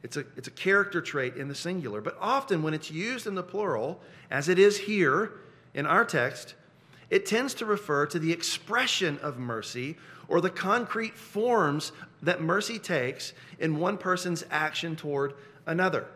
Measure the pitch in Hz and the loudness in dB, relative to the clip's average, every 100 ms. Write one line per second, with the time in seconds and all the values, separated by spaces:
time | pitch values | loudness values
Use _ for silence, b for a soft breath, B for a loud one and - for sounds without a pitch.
0 | 120 147 139 - 127 - 190 196 196 175 | -8 -10 -10 -14 -16 -4 4 4 4 -2
1 | - 175 131 127 139 135 170 185 135 104 | -4 -4 -4 -4 -8 -6 -4 -4 -4 -4
2 | 107 - 202 269 262 170 156 156 - 156 | -6 -4 0 0 2 0 0 -2 -6 -6
3 | 214 254 226 190 180 202 202 117 135 185 | -4 -4 -4 -6 -6 -4 -2 0 -2 -6
4 | B B B 135 147 180 202 202 - 208 | B B B -2 2 8 8 6 -2 4
5 | 156 147 220 B B B B - 143 175 | 4 4 0 B B B B -4 4 4
6 | 226 147 123 - - - B B B B | 4 2 0 -2 -16 -20 B B B B
7 | B - - 220 269 - 220 202 - 143 | B 0 2 0 0 -4 -2 -2 0 0
8 | 147 170 160 170 - - - 233 247 - | 2 0 0 0 -2 -4 -2 0 2 2
9 | 175 143 147 123 123 113 - 123 131 160 | 0 0 -6 -6 -6 -6 -6 -8 -8 -10
10 | B B B 170 180 180 185 233 233 220 | B B B 2 2 -2 2 2 2 -4
11 | 220 - - 202 247 226 156 147 - B | -4 -8 -8 -2 4 4 4 2 -4 B
12 | B - 160 180 160 190 208 226 - 160 | B -4 0 0 2 0 0 -8 -2 0
13 | 123 143 - - B B 160 151 180 208 | 0 -4 -12 -14 B B -2 0 0 -2
14 | 185 180 180 170 - 151 156 151 165 160 | 0 0 0 -4 -2 0 0 -2 -6 -6
15 | 151 139 139 139 B B - 165 190 123 | -4 -2 -2 -4 B B -4 2 2 2
16 | - | -4